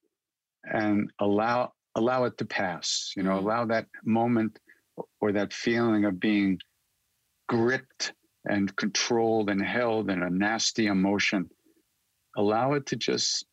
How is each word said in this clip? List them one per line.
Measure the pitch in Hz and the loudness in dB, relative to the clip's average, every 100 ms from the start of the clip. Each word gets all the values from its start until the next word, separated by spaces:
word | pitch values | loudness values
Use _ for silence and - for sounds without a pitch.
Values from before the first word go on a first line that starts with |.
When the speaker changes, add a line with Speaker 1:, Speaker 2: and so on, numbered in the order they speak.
| _ _ _ _ _ _ | _ _ _ _ _ _
Speaker 1:
and | - 113 107 104 107 - | -6 -2 0 0 -2 -2
allow, | 101 101 113 123 123 _ _ | 0 2 2 0 -2 _ _
allow | 113 120 131 | -2 0 0
it | 123 - | 0 -2
to | 113 | -6
pass, | - 95 80 - - - 98 | -4 -4 -4 -4 -6 -6 -4
you | |
know, | 95 | -2
Speaker 2:
Mm. | 95 | 0
Speaker 1:
allow | 101 117 113 | 0 0 0
that | 113 101 - | -2 -2 -8
moment | - 110 117 117 110 - _ - _ - - - | -2 2 2 2 0 -4 _ -20 _ -16 -16 -4
or | 107 | 0
that | 101 98 | 0 -2
feeling | - 120 117 117 107 104 | -4 -2 2 2 2 2
of | 92 | 0
being | 110 104 98 90 - _ _ _ _ _ _ _ - | 0 2 2 0 -6 _ _ _ _ _ _ _ -2
gripped | 120 117 131 - - - - _ _ - | 2 2 0 -4 -10 -10 -12 _ _ -4
and | 101 98 - | 0 0 0
controlled | 107 - - 117 113 113 107 | -4 -2 0 2 2 2 0
and | 98 | 0
held | 95 113 120 110 98 | -2 0 0 0 0
in | 92 | -2
a | 90 | 0
nasty | 90 104 113 - - 107 | 0 0 0 -2 0 2
emotion, | 98 98 101 - 101 85 _ _ _ _ _ _ _ _ - | 2 2 2 2 0 -4 _ _ _ _ _ _ _ _ -2
allow | 104 107 131 | 0 2 2
it | 143 139 | 0 -2
to | 120 | -6
just | - - - - - | -2 -2 -2 -4 -8